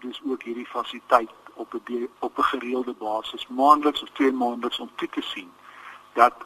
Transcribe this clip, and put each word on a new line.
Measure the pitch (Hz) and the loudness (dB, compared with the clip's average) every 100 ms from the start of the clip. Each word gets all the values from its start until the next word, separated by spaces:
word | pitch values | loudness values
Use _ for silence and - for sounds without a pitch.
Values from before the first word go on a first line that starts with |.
dus | 123 - 147 | -12 -8 -4
ook | 127 117 | -4 -4
hierdie | 117 120 | -8 -6
fasiliteit | 120 113 117 - 123 113 - - | -6 -6 -6 4 4 4 -10 -18
op | - 117 | -14 -10
'n | 117 - | -10 -6
de-, | 120 120 - | -6 -6 -6
op | - - | -6 0
'n | - | 0
gereelde | 135 120 127 123 | 0 -4 -4 -4
basis, | 113 110 110 - 117 - | -6 -4 -4 -4 -10 -8
maandeliks | 127 139 151 147 151 | 4 6 6 6 0
of | - | -4
twee | - 135 | 0 0
maandeliks, | 131 120 117 120 - | 2 0 -2 -4 -6
om | 120 - | -10 -8
toe | - | -8
te | - | -6
sien | - - 87 - - - - - - | -8 -8 -12 -18 -20 -20 -20 -20 -4
dat | - 120 - | 4 4 4